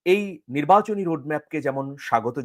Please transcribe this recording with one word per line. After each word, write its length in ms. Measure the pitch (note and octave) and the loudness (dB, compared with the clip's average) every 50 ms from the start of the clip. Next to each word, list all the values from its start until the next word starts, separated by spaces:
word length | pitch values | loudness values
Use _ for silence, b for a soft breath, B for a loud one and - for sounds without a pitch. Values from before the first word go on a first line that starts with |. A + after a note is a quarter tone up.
| - | 0
এই 160 | F3 F#3 G#3 G3+ G3 F3 - _ - B2+ | 2 2 2 2 -2 -8 -12 _ -6 -4
নির্বাচনী 460 | D3 D3 D3+ F#3+ G#3+ G#3 A3 G#3 G3+ F#3+ | 0 4 6 6 6 6 2 -2 -2 -2
রোডম্যাপকে 540 | E3+ D#3+ D3 C3 D3+ D3+ D3 - _ - D3+ D3 | -2 -2 -4 -4 -4 -6 -6 -6 _ -8 -4 -4
যেমন 200 | C#3 C3+ C#3 C3+ C#3 C#3 C#3 - | -2 -4 -4 -4 -8 -8 -12 -4
স্বাগত 300 | - B2+ A2+ G#2 A#2+ A#2 C#3+ A#2+ | 0 0 0 2 0 -4 -4 -4